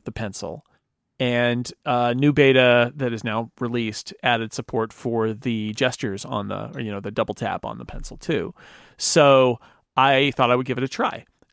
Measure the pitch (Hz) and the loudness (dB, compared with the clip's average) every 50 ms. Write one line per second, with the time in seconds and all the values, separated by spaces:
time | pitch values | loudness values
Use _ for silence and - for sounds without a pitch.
0 | _ - - - 113 101 95 - 101 80 - - - _ _ _ _ _ _ _ | _ -12 -10 -8 -8 -8 -8 -8 -10 -10 -10 -12 -16 _ _ _ _ _ _ _
1 | _ _ _ - 131 123 120 120 120 120 120 123 120 - - _ _ 147 123 123 | _ _ _ -4 -2 0 0 2 2 0 0 -2 -4 -8 -12 _ _ -2 0 0
2 | 120 120 120 127 143 147 139 147 139 135 131 127 127 123 120 120 120 123 143 151 | 2 0 0 2 2 2 4 6 6 6 6 6 6 6 6 6 4 2 -2 -4
3 | 131 120 117 107 - 113 107 113 117 113 _ _ 127 117 120 120 117 107 101 - | -4 -4 -4 -4 -6 -4 -4 -4 -6 -8 _ _ -6 -4 -2 -2 -2 -4 -6 -8
4 | - - - - - 127 117 113 113 107 - - - - - 117 113 110 - - | -14 -14 -16 -4 0 0 0 0 -2 -6 -8 -10 -10 -6 -4 -4 -4 -4 -8 -8
5 | - 120 117 113 110 110 110 110 - 127 113 110 107 107 104 - 135 127 - - | -6 -4 -2 -2 -2 -2 -4 -4 -6 -4 -4 -4 -4 -6 -2 -2 -2 -2 0 -2
6 | - 107 98 98 - 127 127 104 101 101 98 98 110 120 - 131 120 107 101 101 | -6 -6 -6 -8 -8 -8 -6 -6 -6 -6 -8 -8 -10 -10 -10 -10 -8 -8 -8 -8
7 | 101 104 104 - 107 - 104 - 117 98 92 - - 110 113 - - - - - | -8 -6 -2 -2 -2 -2 -4 -6 -4 -4 -4 -6 -8 -10 -12 -12 -14 -12 -12 -12
8 | - - - - - - 156 101 85 - - - - - - - - _ _ - | -12 -12 -14 -10 -6 -4 -2 -2 -4 -6 -10 -16 -20 -20 -20 -20 -20 _ _ -6
9 | - - - 165 147 139 135 131 131 123 117 - - - _ _ _ _ _ 131 | -4 0 4 6 6 8 8 8 6 4 2 -2 -8 -18 _ _ _ _ _ 2
10 | 131 139 135 135 143 143 - - 127 120 123 127 127 135 123 123 131 131 - - | 4 4 4 4 2 0 2 2 2 2 2 2 0 -2 -2 -4 -4 -4 -4 -4
11 | 294 - - 113 - _ _ _ _ _ | -4 -4 -4 -8 -14 _ _ _ _ _